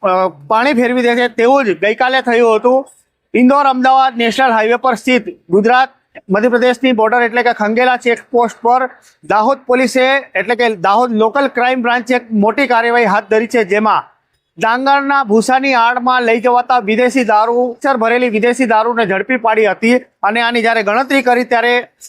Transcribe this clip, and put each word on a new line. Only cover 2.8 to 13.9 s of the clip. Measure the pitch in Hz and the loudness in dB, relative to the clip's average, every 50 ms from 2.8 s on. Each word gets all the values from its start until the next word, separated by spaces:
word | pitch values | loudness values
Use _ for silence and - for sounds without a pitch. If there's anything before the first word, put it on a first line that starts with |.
| 277 - _ _ _ _ _ _ _ _ - | -2 -6 _ _ _ _ _ _ _ _ 0
ઇન્દોર | 220 247 254 269 285 285 | 2 2 4 4 2 2
અમદાવાદ | 269 262 254 247 262 262 269 262 262 233 | 0 0 2 2 2 4 4 2 0 0
નેશનલ | 233 233 226 202 262 262 254 | -2 -2 -2 0 0 0 2
હાઈવે | 226 220 220 226 240 | 2 0 0 0 -2
પર | 240 247 262 233 | 0 0 -2 -2
સ્થિત | 208 - 262 254 240 - - - - _ - | -2 -2 0 0 0 -2 -4 -14 -16 _ 0
ગુજરાત | 170 202 202 226 247 254 262 262 _ _ _ _ _ - _ - | 0 2 2 4 2 2 2 0 _ _ _ _ _ -20 _ -4
મધ્યપ્રદેશની | 190 208 214 247 240 247 240 254 240 247 262 254 | -2 0 0 0 0 2 0 0 0 0 0 0
બોર્ડર | 240 214 220 220 233 247 | 0 2 0 0 2 0
એટલે | 240 226 220 247 | 0 0 -2 -2
કે | 240 240 | -2 -2
ખંગેલા | 233 - 214 208 226 240 254 254 247 | -2 -2 -4 -2 0 0 0 0 0
ચેકપોસ્ટ | 240 - 240 233 220 - _ - 233 240 220 - - | -2 -2 -4 -4 -4 -6 _ -2 -2 -2 -2 -4 -4
પર | - 233 247 254 254 254 - _ _ _ _ _ - | 0 0 0 0 0 -4 -8 _ _ _ _ _ -6
દાહોદ | - 190 214 214 247 277 269 - | -2 0 0 0 0 -2 -4 -2
પોલીસે, | - 254 254 262 240 - 262 254 262 269 277 262 - _ | -2 0 0 0 0 0 0 2 2 0 -2 -4 -6 _
એટલે | 190 190 214 240 | -6 -4 -4 -2
કે | 214 240 233 220 | 0 0 -2 -2
દાહોદ | 180 165 190 202 226 247 247 | -2 -2 0 2 2 0 0
લોકલ | 226 214 220 226 208 277 277 262 | 0 0 0 0 0 0 -2 -2
ક્રાઇમ | - 247 247 254 262 254 | -2 -2 -2 -2 -2 -2
બ્રાન્ચે | 233 240 240 247 233 240 254 | -2 -2 -2 -2 -2 -2 -4
એક | 247 247 226 | -4 -2 -2
મોટી | 220 208 196 220 214 277 277 | -2 0 0 0 0 0 0
કાર્યવાહી | 254 247 226 226 233 233 240 233 | 0 0 0 0 0 0 2 2
હાથ | 196 196 214 208 - | 2 0 -2 0 0
ધરી | 214 220 233 | 0 0 0
છે, | 226 - 240 214 | 0 0 -2 0
જેમાં | 175 196 214 220 214 | 0 -2 0 0 0